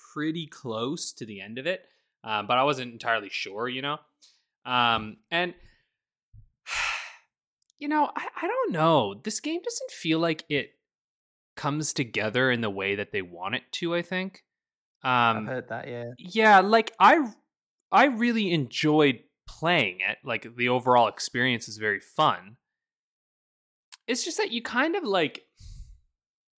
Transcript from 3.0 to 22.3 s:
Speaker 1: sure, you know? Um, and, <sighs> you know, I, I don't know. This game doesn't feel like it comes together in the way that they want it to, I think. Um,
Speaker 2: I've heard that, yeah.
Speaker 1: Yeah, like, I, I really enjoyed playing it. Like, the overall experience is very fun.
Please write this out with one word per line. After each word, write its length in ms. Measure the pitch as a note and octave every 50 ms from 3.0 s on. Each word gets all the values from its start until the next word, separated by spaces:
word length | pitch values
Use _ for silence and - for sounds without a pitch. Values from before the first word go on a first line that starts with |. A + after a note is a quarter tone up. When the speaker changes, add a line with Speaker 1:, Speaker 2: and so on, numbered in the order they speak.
| - A#2+ A2+ A2 G2+ F#2+
Speaker 1:
sure, 400 | - - - G2+ F#2+ G#2 A#2+ B2+
you 140 | B2+ C3 C3+
know? 160 | C#3+ D3+ D#3 - _ _ _ _ _ _ _ _ _ _ _ -
Um, 540 | B2+ B2+ B2 A#2+ A#2+ A2+ A2 G#2+ G#2+ - - _ -
and, 220 | E3+ E3+ F3+ F3 F3 - - - _ _ _ _ _ _ _ _ _ _ _ _ - - - _ _ _ -
<sighs> 1120 | - - - - - - - - - - - _ _ _ _ _ _ _ _ _ _ _ -
you 100 | D4 D4
know, 220 | D#4 D4+ C#4+ - -
I, 100 | - - - - - -
I 40 |
don't 260 | F4+ A#4 C5 B4+ F#4+ G#3
know. 480 | D#3 D#3 E3 E3 C#3+ A2 G2 G2 G#2+ -
This 180 | G#3+ - -
game 200 | - D4 D#4+ F4 -
doesn't 280 | A#4+ A4+ - C5 B4+
feel 280 | - - - D#3+ D#3+ D#3+
like 260 | E3+ E3 D#3+ D#3+ - -
it 220 | D3 C#3 A#2+ - _ _ _ _ _ _ _ _ _ _ _ _ _ _ _ _ -
comes 360 | - - D3 C#3+ D3+ D3+ - -
together 580 | - C3+ A2+ - G#2 G#2 G#2+ G2+ B2+ C3 C3
in 120 | B2 A#2 A2+
the 80 | G#2
way 240 | G2 G2 G2 G2 G2+
that 180 | G2+ G2+ - -
they 80 | G2+ F#2
want 320 | E2+ F2 - - G3 A3+
it 100 | - - _ -
to, 220 | - F3 E3 E3+
I 60 | F3
think. 420 | E3+ - F#3 F#3 F#3 F#3+ - - _ _ _ _ _ _ _ _ _ _ _ _ -
Um, 320 | C3 B2+ B2 A#2+ A#2 A2+
Speaker 2:
I've 100 | A2 G#2+
heard 220 | G#2 B2+ B2+ - -
that, 180 | A2+ A#2 -
yeah. 180 | - A#2+ A#2+ A#2+ A#2+ B2+ -
Speaker 1:
Yeah, 420 | - F3+ F3+ A3 A3 G#3+ G#3 F#3+
like, 300 | F#3 G3+ A3 A3+ A3 - - -
I, 340 | - G#3+ D4+ E4+ C#4 A3 - _ _ _ _ _ _ _ _ _ _ - -
I 140 | G3+ B3+
really 440 | D4 B3 G#3+ A#3 A#3+ A3+ A3+ G#3 F#3
enjoyed 680 | F3 D#3+ C3+ A#2+ - - - D3+ D3+ D#3 D3+ C#3 B2 - - _ _ _ _
playing 540 | - - - D#3 E3 F3 D#3+ A#2 F#2+ F2+ F#2
it. 180 | F#2+ G2 A2 - -
Like, 320 | C3+ A2+ A2+ - A#2 A#2+
the 140 | B2 A#2+ B2
overall 360 | B2+ B2+ A#2+ B2+ B2 B2 A#2
experience 640 | G#2 - - - - - B2 B2 C3 A#2+ A2 - -
is 80 | G#2
very 240 | G#2+ G#2+ G#2+ G2+ F#2+
fun. 560 | - - - - D#3 C#3